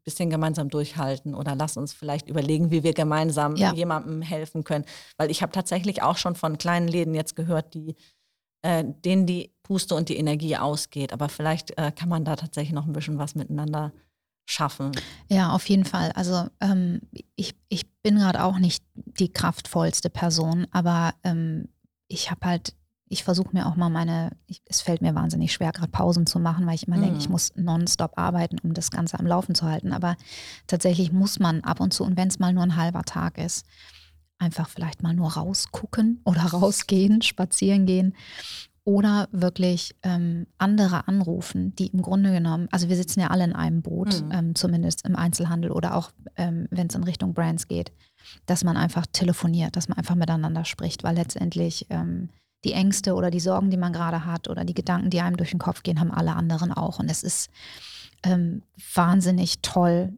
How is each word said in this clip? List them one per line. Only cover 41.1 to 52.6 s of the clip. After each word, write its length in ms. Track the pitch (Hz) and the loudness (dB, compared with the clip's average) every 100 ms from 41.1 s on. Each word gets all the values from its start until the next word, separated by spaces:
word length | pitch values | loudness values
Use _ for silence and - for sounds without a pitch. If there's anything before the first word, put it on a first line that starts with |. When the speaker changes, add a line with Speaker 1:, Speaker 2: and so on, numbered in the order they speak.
| 196 170 175 170 185 180 - | 2 2 0 -2 -2 -2 -2
Speaker 2:
die 100 | 185 | 0
im 160 | 185 | 0
Grunde 300 | 180 196 196 | 2 4 4
genommen, 360 | 180 165 160 175 | 4 2 0 0
also 180 | 180 170 | 0 2
wir 60 | 180 | 0
sitzen 240 | 175 - | 0 0
ja 80 | 175 | 2
alle 160 | 185 | 2
in 100 | 175 | 2
einem 260 | 165 165 165 | 0 0 0
Boot, 420 | 170 170 202 185 | 0 -4 -2 -2
Speaker 1:
Mhm. 60 | 151 | -2
Speaker 2:
ähm, 220 | 175 165 | -2 0
zumindest 520 | 165 180 170 170 165 - | 0 0 2 0 -2 -2
im 100 | 175 | 0
Einzelhandel 540 | 170 175 170 170 170 | 0 0 0 0 0
oder 260 | - 160 170 | -2 0 0
auch, 140 | 165 - - - | -2 -8 -14 -4
ähm, 300 | 175 165 165 | -2 -2 -2
wenn's 240 | 180 170 | 0 0
in 100 | 180 | 0
Richtung 280 | 175 165 190 | -2 0 0
Brands 340 | 170 165 165 - | 0 0 0 -2
geht, 260 | - - - _ _ - - - | -4 -4 -10 _ _ -20 -12 -2
dass 160 | 175 | 0
man 120 | 180 170 | 2 2
einfach 300 | 175 - 170 | 0 0 -4
telefoniert, 720 | - 180 165 165 170 165 - | 0 0 2 2 2 0 -2
dass 120 | 156 | -2
man 80 | 165 | -4
einfach 200 | 165 175 | 0 0
miteinander 480 | 165 165 160 165 160 | 2 0 0 -2 -4
spricht, 360 | - 175 - | -4 -6 -4
weil 120 | - 165 | -2 0
letztendlich, 720 | 170 - 170 170 170 - - | 0 -2 -2 0 -2 -4 -6
ähm, 380 | 165 170 175 180 - _ _ | -4 -4 -4 -8 -12 _ _